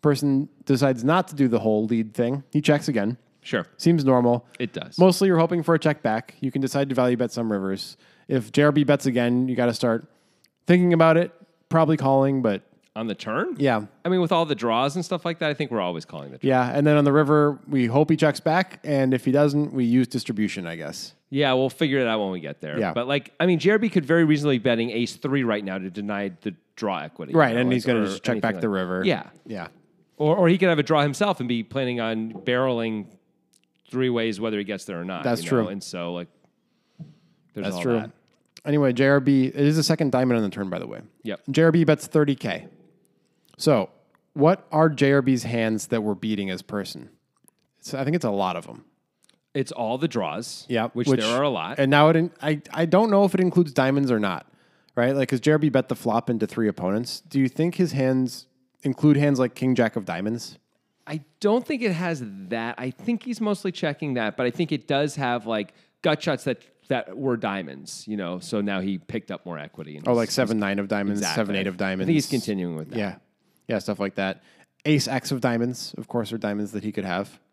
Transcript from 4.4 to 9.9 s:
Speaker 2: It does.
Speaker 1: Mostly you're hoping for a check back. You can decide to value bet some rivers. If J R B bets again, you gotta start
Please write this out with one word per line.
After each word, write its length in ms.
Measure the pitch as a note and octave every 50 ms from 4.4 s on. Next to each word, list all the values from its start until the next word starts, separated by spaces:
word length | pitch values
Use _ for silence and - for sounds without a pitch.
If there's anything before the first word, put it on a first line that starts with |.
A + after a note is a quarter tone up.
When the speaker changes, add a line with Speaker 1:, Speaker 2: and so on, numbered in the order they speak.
| - _ _ -
Speaker 2:
It 140 | B2+ G#2+
does. 260 | - - - - - -
Speaker 1:
Mostly 300 | F3 F#3+ F3 - G3+ G3
you're 100 | F3+ E3
hoping 240 | E3 E3 F3 F3
for 120 | D#3 - E3
a 40 | D#3
check 240 | - D#3 D3 -
back. 320 | - A#2 G#2+ A2+ - - - _
You 100 | - C3
can 120 | - C3+
decide 260 | C3+ B2+ - C#3+ C#3 C#3
to 60 | C3
value 240 | B2+ B2 B2 B2 A2+
bet 120 | B2 A2+
some 220 | - A#2+ A#2 A2
rivers. 460 | G#2 G2 F#2+ F#2+ F#2+ F#2 - - - _ _ _ _ _ _ -
If 220 | C3+ C3 A2 A2
J 100 | - -
R 100 | D3 D3
B 120 | C#3+ D3+ D3
bets 200 | B2+ C#3+ C#3 -
again, 440 | C#3+ A#2+ B2 A#2+ A#2+ B2 B2 B2+ C3
you 60 | B2+
gotta 180 | A2+ B2 A#2+ A#2
start 320 | - - A#2+